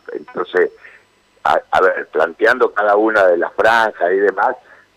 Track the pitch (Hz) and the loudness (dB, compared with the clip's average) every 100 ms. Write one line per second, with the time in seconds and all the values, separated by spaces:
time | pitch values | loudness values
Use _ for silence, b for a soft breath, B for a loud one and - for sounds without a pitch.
0 | - - 76 - - 90 87 - B B | -16 -16 -12 -12 -4 -2 -2 -4 B B
1 | B _ _ _ 71 82 - 87 92 90 | B _ _ _ -2 -2 -2 0 0 0
2 | - 80 82 - 107 123 113 - 104 104 | -6 -4 -4 0 0 0 0 0 0 2
3 | 110 107 92 85 78 - 110 117 110 - | 2 2 2 2 -2 -2 0 2 0 -2
4 | 87 95 101 95 120 - b b b | -2 0 0 0 -2 -4 b b b